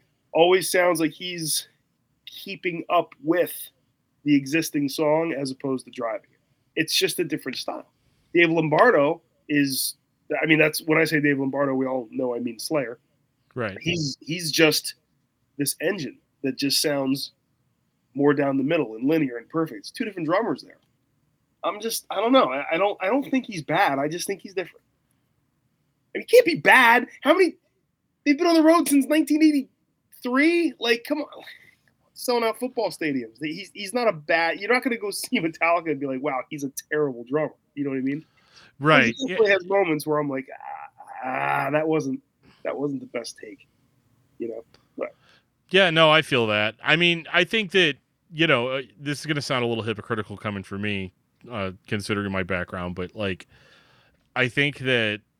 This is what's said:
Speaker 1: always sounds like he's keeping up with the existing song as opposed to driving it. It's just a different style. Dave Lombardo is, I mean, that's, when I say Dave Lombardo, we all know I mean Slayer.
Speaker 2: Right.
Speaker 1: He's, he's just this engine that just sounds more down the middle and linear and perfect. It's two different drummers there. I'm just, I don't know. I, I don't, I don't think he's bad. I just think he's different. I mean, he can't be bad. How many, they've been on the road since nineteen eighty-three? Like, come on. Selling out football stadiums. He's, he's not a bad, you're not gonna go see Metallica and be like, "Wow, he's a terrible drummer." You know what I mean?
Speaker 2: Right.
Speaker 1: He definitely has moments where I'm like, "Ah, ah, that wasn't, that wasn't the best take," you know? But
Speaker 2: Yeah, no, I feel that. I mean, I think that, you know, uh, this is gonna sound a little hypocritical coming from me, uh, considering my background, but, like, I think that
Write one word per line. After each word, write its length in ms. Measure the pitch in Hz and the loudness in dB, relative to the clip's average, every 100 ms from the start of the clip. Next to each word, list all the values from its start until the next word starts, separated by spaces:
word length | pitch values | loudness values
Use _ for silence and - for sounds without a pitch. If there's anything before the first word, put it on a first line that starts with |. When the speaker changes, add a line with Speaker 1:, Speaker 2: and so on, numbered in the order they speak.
| _ _ _ | _ _ _
Speaker 1:
always 360 | 156 160 190 160 | 4 6 4 4
sounds 300 | 185 180 165 | 2 2 2
like 140 | 156 | 0
he's 560 | - 180 175 156 - - _ _ _ _ _ - | -4 -10 -6 -4 -4 -6 _ _ _ _ _ -20
keeping 580 | - - 185 185 165 - | -16 -12 -8 -6 -6 0
up 260 | 175 160 - | 0 0 -4
with 300 | 147 170 175 - - _ _ _ _ _ 147 | -2 0 0 -4 -16 _ _ _ _ _ 2
the 100 | 143 | 2
existing 540 | 135 160 160 151 143 | 2 -2 -2 -2 -4
song 440 | 147 151 156 165 131 | 0 2 2 0 -4
as 120 | 135 | -6
opposed 340 | 131 139 131 - | -6 -6 -6 -8
to 60 | |
driving 380 | 117 117 107 _ | -8 -6 -6 _
it. 480 | _ _ _ _ - | _ _ _ _ -4
It's 120 | 160 | -2
just 240 | - 185 165 | 0 0 -2
a 40 | |
different 340 | 165 151 135 123 | -4 -6 -8 -10
style. 300 | - - - _ _ _ _ | -8 -10 -12 _ _ _ _
Dave 160 | 170 170 | 2 4
Lombardo 720 | 165 156 156 247 180 143 165 _ _ - | 4 2 4 6 6 2 0 _ _ -2
is, 480 | 147 139 131 - - _ _ - 147 | 0 0 -2 -6 -8 _ _ -8 -2
I 20 | 156 | 4
mean, 140 | 151 | 4
that's, 220 | 156 - | 4 0
when 160 | 165 156 | 0 2
I 80 | 160 | 2
say 160 | 156 | 2
Dave 180 | 147 139 | 2 0
Lombardo, 340 | 135 135 143 131 | -2 -2 0 0
we 100 | 131 | -2
all 240 | 131 110 | -4 -6
know 240 | 127 127 120 | -6 -4 -4
I 40 | |
mean 200 | 120 117 | -6 -8
Slayer. 400 | - 156 117 123 _ _ _ _ _ | -4 -4 -4 -10 _ _ _ _ _
Speaker 2:
Right. 240 | 127 110 92 | -8 -6 -6
Speaker 1:
He's, 380 | - 170 147 - | -4 -4 -4 -8
he's 320 | - 185 165 | -8 -8 -2
just 440 | 147 160 - - - _ _ _ _ _ - | 2 4 2 -4 -14 _ _ _ _ _ -6
this 200 | 139 - | -6 -4
engine 380 | 151 196 127 - _ _ | -4 -4 -8 -14 _ _
that 160 | 135 135 | -6 -4
just 240 | 139 135 | -2 0
sounds 500 | 156 143 135 139 - _ _ _ _ _ _ _ _ 131 | 0 0 -2 -2 -6 _ _ _ _ _ _ _ _ 0
more 180 | 143 | 4
down 240 | 143 139 135 | 4 2 0
the 60 | |
middle 320 | 139 165 117 110 | 0 0 -2 -2
and 120 | 131 | 0
linear 300 | 160 139 120 | 2 0 -4
and 100 | 117 | -6
perfect. 320 | 165 160 101 | -4 -4 -6
It's 120 | - | -12
two 120 | - | -8
different 240 | 220 185 156 | -8 -6 -2
drummers 340 | 185 226 127 | 0 0 -4
there. 180 | - - _ _ _ _ _ _ _ _ | -10 -20 _ _ _ _ _ _ _ _
I'm 160 | 156 202 | -6 -6
just, 260 | 226 - - | -6 -8 -6
I 40 | 185 | -2
don't 160 | 226 | 2
know. 180 | 262 165 | 4 2
I, 140 | 135 139 | 0 -2
I 40 | 165 | 0
don't, 200 | 202 - | 0 0
I 60 | 190 | -2
don't 240 | 262 254 | -2 0
think 140 | 262 240 | -4 -4
he's 180 | 185 | -8
bad. 340 | 147 160 190 135 | -2 2 2 2
I 120 | 147 | -2
just 180 | 170 - | -4 -8
think 140 | 196 | -8
he's 120 | 208 | -8
different. 280 | 185 175 - _ _ _ _ _ _ _ _ _ _ _ _ _ | -8 -8 -10 _ _ _ _ _ _ _ _ _ _ _ _ _
I 60 | - | -10
mean, 80 | - | 2
he 80 | 480 | 4
can't 80 | 480 | 4
be 100 | 277 | 2
bad. 520 | 190 233 240 240 247 - | 4 6 6 4 0 -2
How 120 | 269 | 2
many, 220 | 349 359 - _ _ _ _ _ _ | 4 2 0 _ _ _ _ _ _
they've 140 | - 285 | 0 2
been 100 | 349 | 4
on 60 | |
the 100 | 330 | 6
road 240 | 311 330 277 | 6 6 4
since 180 | 285 233 | 2 2
nineteen 360 | 302 285 302 | 2 2 4
eighty-three? 1300 | 311 294 262 _ _ _ _ _ 247 254 311 339 320 247 | 4 2 -4 _ _ _ _ _ -2 2 2 2 -2 -2
Like, 240 | 233 233 - | -2 -2 -2
come 120 | 302 | -6
on. 240 | - - - - _ _ _ _ _ | -6 -14 -20 -20 _ _ _ _ _
Selling 320 | - - 240 226 | -10 -4 0 0
out 120 | 220 | -2
football 320 | 254 254 202 | -6 -2 -4
stadiums. 480 | - 160 135 113 - | -2 -2 -2 -6 -10
He's, 300 | 151 165 190 | -10 -10 -12
he's 200 | 190 196 | -12 -6
not 140 | 247 233 | -2 0
a 60 | |
bad, 480 | 165 147 165 165 170 | -2 0 0 2 -2
you're 100 | 202 | 0
not 120 | 247 | 0
gonna 120 | 254 233 | 0 -4
go 160 | 202 | -4
see 300 | 196 - 240 | -6 -4 -2
Metallica 500 | 165 160 165 170 165 | -2 0 0 0 0
and 80 | 143 | -4
be 60 | 139 | -4
like, 160 | 131 | -4
"Wow, 180 | 143 131 - | -4 -4 -6
he's 140 | 151 | -8
a 80 | 139 - - | -8 -10 -6
terrible 360 | 151 147 120 120 | -2 -2 -4 -4
drummer." 240 | 143 147 - _ | -4 -4 -8 _
You 100 | - | -8
know 60 | 143 | -4
what 80 | 135 | -2
I 40 | |
mean? 220 | 131 147 - _ _ _ - - | -2 -4 -8 _ _ _ -20 -2
Speaker 2:
Right. 340 | 139 151 120 - | 4 6 4 0
Speaker 1:
He 100 | - | -2
definitely 240 | 190 208 | 2 2
has 140 | 196 180 | 2 2
moments 420 | 196 180 151 156 | 0 2 -2 -2
where 120 | 151 | -2
I'm 100 | 147 | -2
like, 180 | 135 131 - - - 147 - - - 127 | -4 -8 -14 -14 -16 -16 -20 -18 -10 -6
"Ah, 400 | 131 139 139 139 | -2 0 0 0
ah, 40 | |
that 140 | 151 160 | 0 2
wasn't, 360 | 156 135 135 _ _ _ _ | 0 0 -6 _ _ _ _
that 140 | - 117 | -6 -4
wasn't 240 | 143 135 | -4 -6
the 60 | 120 | -8
best 300 | 120 113 - | -10 -10 -14
take," 300 | 110 98 _ _ _ _ _ _ _ - | -18 -20 _ _ _ _ _ _ _ -10
you 100 | 113 | -10
know? 160 | 113 - _ _ - | -10 -14 _ _ -12
But 160 | - - _ _ _ _ _ | -12 -12 _ _ _ _ _
Speaker 2:
Yeah, 200 | 185 190 | 4 4
no, 220 | 160 160 | 6 6
I 100 | 156 | 6
feel 260 | 151 131 113 | 4 2 2
that. 280 | 104 107 - | 2 0 -2
I 120 | 135 156 | 0 2
mean, 300 | 175 170 156 | 2 0 0
I 100 | 170 | 0
think 280 | 175 226 196 | 2 0 0
that, 240 | 196 165 135 _ _ _ | 2 2 0 _ _ _
you 160 | 156 165 | 0 2
know, 220 | 131 123 | 2 0
uh, 120 | 131 - - | -4 -8 -10
this 200 | 143 143 | -8 -6
is 60 | 147 | -4
gonna 160 | 147 | -4
sound 240 | - 131 120 | -2 0 0
a 20 | |
little 160 | 113 | -2
hypocritical 540 | 107 107 - 113 101 101 | -2 -4 -4 -6 -6 -8
coming 260 | 110 101 | -8 -8
from 180 | 95 101 | -8 -6
me, 300 | 104 101 92 _ _ _ - | -4 -4 -6 _ _ _ -12
uh, 200 | 117 95 92 - | -8 -8 -8 -6
considering 440 | 110 98 101 101 | -6 -4 -4 -2
my 120 | 95 | -4
background, 520 | 90 92 87 95 90 90 | -4 -4 -6 -8 -8 -6
but, 200 | 90 110 | -10 -6
like, 320 | 101 90 - _ _ _ _ _ _ _ _ 127 | -6 -6 -10 _ _ _ _ _ _ _ _ -2
I 120 | 127 | 0
think 320 | 143 143 135 | 0 -2 -2
that 420 | 127 123 110 107 _ | 0 0 0 -4 _